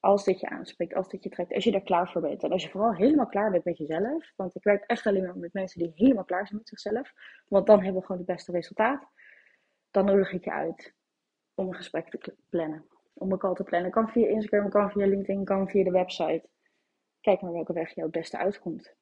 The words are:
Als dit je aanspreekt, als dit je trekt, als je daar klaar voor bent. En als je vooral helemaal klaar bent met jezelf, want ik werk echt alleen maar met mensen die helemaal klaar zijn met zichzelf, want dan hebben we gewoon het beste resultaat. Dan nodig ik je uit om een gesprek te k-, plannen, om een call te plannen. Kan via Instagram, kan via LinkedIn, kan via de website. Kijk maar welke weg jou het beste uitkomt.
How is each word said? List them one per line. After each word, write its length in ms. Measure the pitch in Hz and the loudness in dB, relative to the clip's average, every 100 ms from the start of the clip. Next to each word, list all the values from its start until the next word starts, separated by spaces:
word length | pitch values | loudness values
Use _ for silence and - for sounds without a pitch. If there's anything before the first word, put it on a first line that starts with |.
Als 240 | 190 202 | 4 4
dit 160 | 196 185 | 2 -2
je 80 | - | -4
aanspreekt, 460 | - - - 175 | -10 -14 -8 -6
als 140 | - 185 | -4 -6
dit 140 | 190 | -8
je 60 | 190 | -10
trekt, 260 | - 175 | -8 -6
als 100 | - | 0
je 60 | 214 | 0
daar 120 | 202 | 0
klaar 280 | 190 175 180 | 0 0 0
voor 100 | 175 | -2
bent. 220 | 156 147 | -4 -4
En 100 | 156 | -2
als 100 | 151 | -4
je 60 | - | -4
vooral 260 | 185 226 | -2 -2
helemaal 320 | 175 226 302 240 | 2 4 4 2
klaar 240 | 202 214 | 0 0
bent 140 | 185 | 0
met 140 | 175 170 | -2 -6
jezelf, 540 | 151 160 214 320 - _ | -4 -4 -2 -4 -8 _
want 180 | 185 | -10
ik 80 | - | -2
werk 220 | 208 202 | 2 2
echt 220 | - 233 220 | 0 -2 0
alleen 160 | 196 | 0
maar 140 | 185 180 | -2 -8
met 160 | 170 | -8
mensen 260 | 196 190 - | -6 -8 -6
die 140 | 170 | -6
helemaal 300 | 160 247 233 | 4 4 4
klaar 220 | 180 185 208 | 0 -6 -6
zijn 120 | 208 | -10
met 100 | - | -14
zichzelf, 440 | - 208 214 285 _ - - _ | -12 -6 -4 -6 _ -20 -20 _
want 180 | 196 190 | 2 8
dan 160 | 208 | 8
hebben 180 | 185 185 | 8 -4
we 60 | - | -4
gewoon 160 | 185 | -8
het 120 | 175 | -6
beste 180 | 180 - | -8 -4
resultaat. 560 | 175 165 - 220 277 - _ - - _ _ _ _ _ | -6 -6 0 0 0 -10 _ -20 -20 _ _ _ _ _
Dan 140 | 196 | 2
nodig 280 | 196 196 185 | 4 4 2
ik 120 | 180 | -4
je 80 | - | -6
uit 420 | 160 160 - - _ _ _ _ _ _ | -4 -6 -8 -18 _ _ _ _ _ _
om 140 | - 190 | -8 -6
een 60 | |
gesprek 340 | 175 175 156 170 | -8 -8 -8 -8
te 100 | - | -12
k-, 160 | - - _ | -14 -18 _
plannen, 380 | 175 160 156 - _ _ | -4 -4 -6 -14 _ _
om 200 | - 190 | -10 -4
een 60 | 190 | -2
call 160 | 190 | -2
te 80 | 180 | -4
plannen. 280 | 190 175 180 | -2 -2 0
Kan 180 | 226 226 | 0 0
via 200 | 240 226 | 2 2
Instagram, 420 | 220 208 208 202 | 2 0 0 2
kan 200 | 208 202 | 2 2
via 160 | 202 196 | 2 2
LinkedIn, 380 | 196 196 196 | 2 0 -4
kan 240 | 190 196 190 | 0 0 2
via 160 | 202 | 2
de 60 | 190 | 4
website. 580 | 180 180 - 160 160 - _ _ _ _ _ _ _ | 2 0 -2 -2 -2 -6 _ _ _ _ _ _ _
Kijk 200 | - 185 | 2 2
maar 120 | 185 | 0
welke 200 | 170 160 | -6 -4
weg 220 | 170 165 | -4 -6
jou 120 | - 160 | -6 -4
het 100 | 170 | -4
beste 200 | 165 - | -6 -4
uitkomt. 580 | 190 202 - 160 - _ | -2 -2 -8 -10 -12 _